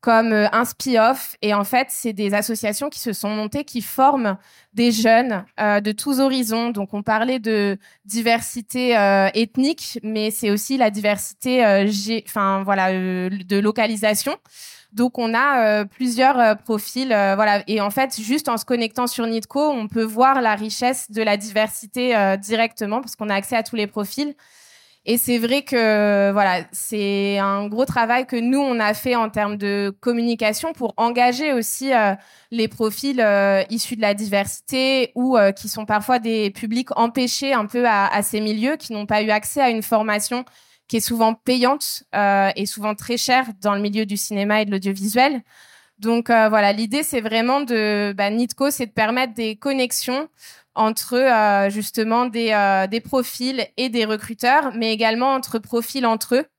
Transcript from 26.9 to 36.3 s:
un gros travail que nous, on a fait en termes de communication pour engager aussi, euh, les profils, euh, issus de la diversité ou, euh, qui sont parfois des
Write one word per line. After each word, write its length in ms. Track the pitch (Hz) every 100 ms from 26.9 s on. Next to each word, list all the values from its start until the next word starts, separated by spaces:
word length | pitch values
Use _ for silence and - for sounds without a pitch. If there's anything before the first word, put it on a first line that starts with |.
| 214 202 202 202 202
un 280 | 196 196 208
gros 180 | 214 277
travail 420 | 247 226 240 254
que 80 | 247
nous, 240 | 233 269
on 200 | 277 240
a 120 | 214
fait 220 | 214 254 240
en 140 | 220
termes 280 | 208 208 208
de 380 | 202 202 202 196
communication 720 | 247 233 233 233 214 208 330
pour 200 | 320 233 -
engager 560 | 233 240 247 247 302
aussi, 400 | 254 220 - 269
euh, 200 | 247 208 196 - - _
les 160 | 233 220
profils, 540 | - 220 208 269 254
euh, 420 | 220 202 196 196 -
issus 260 | 226 - 226
de 60 |
la 120 | 214
diversité 1000 | 202 214 202 196 - - 262 262 262 247 -
ou, 220 | 254 247
euh, 140 | 196
qui 180 | 196 208
sont 160 | - 214
parfois 340 | 208 208 254
des 320 | 226